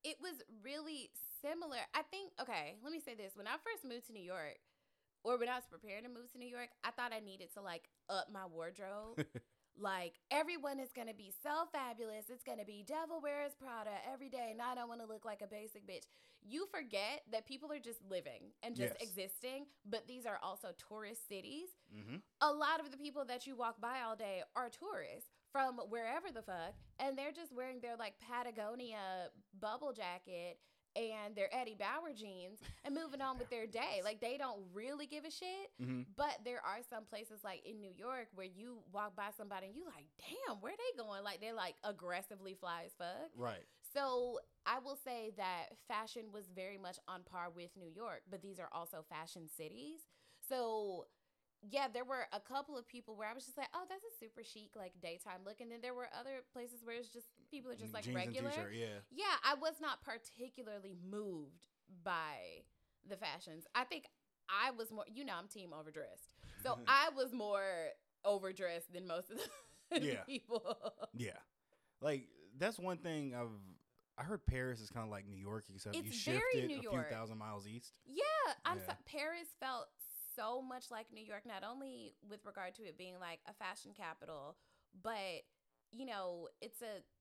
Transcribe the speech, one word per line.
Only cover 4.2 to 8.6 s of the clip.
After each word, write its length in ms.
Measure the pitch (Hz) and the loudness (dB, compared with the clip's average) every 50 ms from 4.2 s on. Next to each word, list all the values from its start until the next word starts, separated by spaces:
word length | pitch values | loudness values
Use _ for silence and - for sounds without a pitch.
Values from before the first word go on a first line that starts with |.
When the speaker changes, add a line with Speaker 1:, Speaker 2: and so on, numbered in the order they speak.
| 175 | -4
Speaker 1:
York, 360 | 175 185 180 156 147 - - _ _ _ _ _ _ _ _ _ _ _ _ _ | -2 -2 -2 -2 -4 -6 -8 _ _ _ _ _ _ _ _ _ _ _ _ _
or 140 | 226 254 | 6 6
when 100 | 240 233 | 6 6
I 80 | 240 254 | 4 4
was 80 | 247 240 - | 0 -2 -6
preparing 340 | 165 165 - 214 196 208 233 | -14 -12 -6 -4 -4 -4 -4
to 60 | 247 | -6
move 220 | 247 233 247 247 - | -8 -10 -10 -12 -10
to 40 | |
New 100 | 254 247 | -8 -8
York, 220 | 247 240 240 247 233 - _ - | -6 -4 -4 -6 -6 -6 _ 0
I 80 | 226 | 0
thought 220 | 233 - 240 240 226 | 2 2 0 2 0
I 60 | 220 | -2
needed 320 | 220 196 190 185 185 165 - | -4 -6 -8 -8 -10 -8 -8
to, 80 | 202 | -6
like, 280 | 202 190 170 165 - - _ _ _ - | -4 -4 -4 -4 -6 -10 _ _ _ 4
up 180 | 196 190 - - | 4 4 4 2
my 140 | 214 196 190 | -4 -6 -6
wardrobe. 800 | 180 160 165 | -4 -4 -2